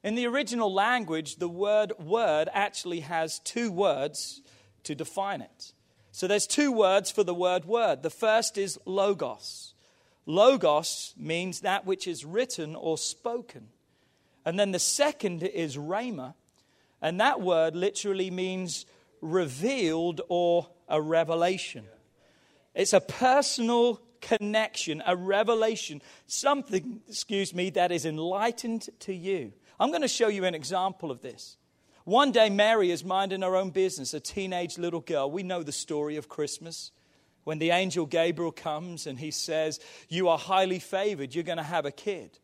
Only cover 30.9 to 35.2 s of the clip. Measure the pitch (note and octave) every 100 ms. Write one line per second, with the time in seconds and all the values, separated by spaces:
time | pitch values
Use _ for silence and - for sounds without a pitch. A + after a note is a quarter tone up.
30.9 | F#3 D#3 B2 C3 A#2 - - _ _ _
31.9 | _ - A3 C#4+ A3+ A3 G3+ G#3 A3+ F3+
32.9 | E3+ F3 F#3+ G3 F#3+ F#3 F#3 F#3+ F3 F#3+
33.9 | F3+ B2+ D3+ - - F#3+ F3+ F3+ - F3
34.9 | E3 - D#3